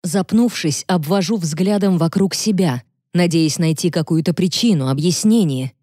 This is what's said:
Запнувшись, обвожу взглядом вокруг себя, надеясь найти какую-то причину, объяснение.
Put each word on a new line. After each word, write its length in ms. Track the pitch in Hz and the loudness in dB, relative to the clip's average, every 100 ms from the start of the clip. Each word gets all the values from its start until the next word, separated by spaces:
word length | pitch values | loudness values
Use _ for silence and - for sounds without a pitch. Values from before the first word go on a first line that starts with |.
Запнувшись, 800 | 175 196 180 220 240 - 160 139 - | -2 -2 0 2 2 0 -4 -4 -2
обвожу 480 | 180 147 196 175 226 | -2 0 -2 0 -2
взглядом 640 | 165 156 190 208 196 175 | -4 -2 0 2 2 2
вокруг 360 | 165 196 196 | 0 0 -2
себя, 480 | - 214 190 180 123 _ _ _ | 0 -2 2 0 -2 _ _ _
надеясь 460 | 175 175 165 156 - | 0 2 2 0 0
найти 320 | 165 160 180 | 0 0 -2
какую-то 420 | 165 156 165 156 | -2 0 0 0
причину, 560 | 165 180 - 240 170 131 | 0 -2 0 2 2 0
объяснение. 840 | 139 165 170 214 226 170 131 131 _ | 0 0 0 2 4 2 -2 -6 _